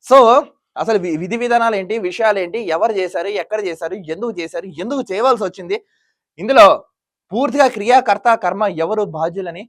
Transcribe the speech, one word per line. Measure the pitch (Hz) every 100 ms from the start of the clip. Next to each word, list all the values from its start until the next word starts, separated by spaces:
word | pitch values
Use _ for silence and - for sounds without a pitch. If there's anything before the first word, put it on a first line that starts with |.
| -
So | 269 226 262 311 _ _ -
అసలు | 170 220
వి-, | 175 156
విధి | 180 233
విధానాలు | 240 233 233 208
ఏంటి, | 185 226
విషయాలు | 180 175 220 202
ఏంటి, | 175 214 202
ఎవరు | 160 226
చేశారు, | 202 185 180 185
ఎక్కడ | 208 165 214
చేశారు, | 196 160 165 202 156
ఎందుకు | 165 233
చేశారు, | 175 165 175 185 151
ఎందుకు | 208 277
చేయవలసి | - 190 254 240
వచ్చింది, | 190 180 175 208 _ _ _ _ _ -
ఇందులో | 208 269 196 139 _ _ _ _ _
పూర్తిగా | 208 269 269 262
క్రియాకర్త | 233 208 254 247 202 240
కర్మ | 220 180 196 208 165
ఎవరు | 165 214
బాధ్యులని | 202 156 165 175 185 170